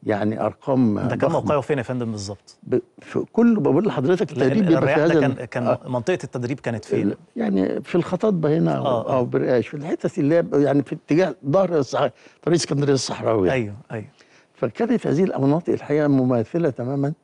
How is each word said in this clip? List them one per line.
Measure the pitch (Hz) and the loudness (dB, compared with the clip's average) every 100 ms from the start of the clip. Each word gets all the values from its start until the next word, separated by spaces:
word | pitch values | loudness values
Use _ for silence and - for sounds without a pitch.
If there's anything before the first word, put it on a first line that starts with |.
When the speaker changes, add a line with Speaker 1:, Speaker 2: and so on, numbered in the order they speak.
Speaker 1:
يعني | - 104 104 110 107 | -2 -2 0 -2 -4
أرقام | - - 131 120 101 | -4 -2 2 2 2
Speaker 2:
ده | 95 - | -2 0
كان | |
Speaker 1:
ضخمة. | 135 156 | 0 0
Speaker 2:
موقعه | 113 147 | 0 0
فين | 131 143 | 0 -4
يا | |
فندم | 113 127 117 | -2 -4 -4
بالظبط؟ | 107 101 101 - - | -6 -8 -12 -16 -20
Speaker 1:
ب-، | - 127 - - | -2 -2 -2 -20
في | - - - | -8 -6 -4
كل، | - 233 220 | 2 2 4
بقول | 139 139 208 | 2 2 0
لحضرتك | - 135 180 202 | -2 0 0 -2
Speaker 2:
ال-، | - | 0
ال-، | |
Speaker 1:
التدريب | 131 185 190 | 0 2 4
بيبقى | 165 | 4
في | 147 | 4
Speaker 2:
الرياح | 151 | 2
ده | 156 | 4
Speaker 1:
هذا | 165 | 4
Speaker 2:
كان، | 139 | 2
Speaker 1:
ال-، | 120 123 | -2 -6
Speaker 2:
كان | 131 120 | -4 -2
Speaker 1:
آه. | 131 - | -2 -2
Speaker 2:
منطقة | 123 117 180 | -4 -2 -4
التدريب | - 135 117 135 | -4 -6 -6 -6
كانت | - 117 - | -6 -8 -4
فين؟ | 107 104 | -2 -2
Speaker 1:
ال-، | - - - | -4 -10 -6
يعني | 220 196 - - | -2 0 0 -2
في | - 180 | -2 -2
الخطاطبة | 165 180 220 185 156 160 | -2 -2 0 0 0 0
هنا | 165 143 | 0 0
أو، | 131 | -2
Speaker 2:
آه، | 123 - | -2 0
آه. | 135 | -2
Speaker 1:
أو | 123 | 0
برقاش، | 131 147 127 110 | -2 0 0 0
في | 151 | -8
الحتت | 147 339 175 - | -6 -4 -4 -2
اللي | 143 170 | 2 2
هي | 170 | 2
يعني | 147 143 143 | 2 2 2
في | 135 165 | 0 -8
اتجاه | _ 147 185 139 139 | _ 0 2 -2 -2
ظهر | 165 190 170 | 2 2 0
الصح-، | 127 127 135 - - _ | 0 0 -2 -4 -20 _
طريق | - 170 | 0 0
اسكندرية | - 143 143 | 0 -2 2
الصحراوي. | 139 - 113 117 113 92 | 2 0 -4 0 2 2
Speaker 2:
أيوه، | 131 107 101 - | 0 -4 -8 -12
أيوه. | 113 104 _ _ _ _ | -12 -12 _ _ _ _
Speaker 1:
فكانت | _ 120 - 226 233 - | _ -6 -2 0 0 2
هذه | 139 | 0
المناطق | 185 - 135 151 175 | 0 2 2 2 0
الحقيقة | 113 - 147 147 | -4 0 0 2
مماثلة | 139 127 123 110 170 170 | 4 4 2 0 0 -2
تمامًا | - 120 139 143 156 | -2 -6 -2 -2 -4